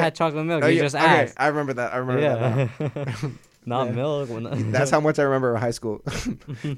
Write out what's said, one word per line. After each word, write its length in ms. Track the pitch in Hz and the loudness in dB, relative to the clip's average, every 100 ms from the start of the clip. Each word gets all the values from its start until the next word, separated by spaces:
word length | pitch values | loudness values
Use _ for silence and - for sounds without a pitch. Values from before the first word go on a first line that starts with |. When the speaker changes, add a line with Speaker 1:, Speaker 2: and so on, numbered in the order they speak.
Speaker 1:
had 160 | 165 - | 4 2
chocolate 280 | 165 151 160 | 0 0 -2
milk. 180 | 165 | 2
Speaker 2:
Oh, 20 | 147 | 4
Speaker 1:
You 120 | 165 | 4
Speaker 2:
yeah. 40 | |
Speaker 1:
just 140 | 143 147 | 2 4
Speaker 2:
Okay. 80 | |
Speaker 1:
asked. 300 | 160 147 123 - | 4 4 2 0
Speaker 2:
I 100 | 147 | 0
remember 280 | 147 139 | 0 -2
that. 200 | 123 120 | -2 -2
I 40 | 123 | -2
remember 240 | 127 127 | 0 2
Speaker 1:
Yeah. 440 | 147 117 123 123 120 - | 2 2 0 0 -2 -2
Speaker 2:
that 160 | 147 147 135 107 | -6 -6 -8 -6
now. 80 | 143 - _ | -8 -8 _
Speaker 1:
<laughs> 160 | _ | _
Not 220 | 123 120 120 | -4 -2 -2
Speaker 2:
Yeah. 60 | |
Speaker 1:
milk. 360 | 113 147 143 131 | -2 -2 -2 -4
<laughs> 440 | 113 117 113 110 | -8 -6 -4 0
Speaker 2:
That's 180 | 127 139 | 0 2
how 80 | 151 | 2
much 220 | 151 151 | 2 2
I 20 | |
remember 320 | 139 135 127 | 2 2 2
of 60 | 113 | 0
high 100 | 120 | -2
school. 320 | - 117 104 - - 240 - | -2 -6 -6 -6 -6 -6 -8
<laughs> 260 | - 120 147 | -10 -8 -8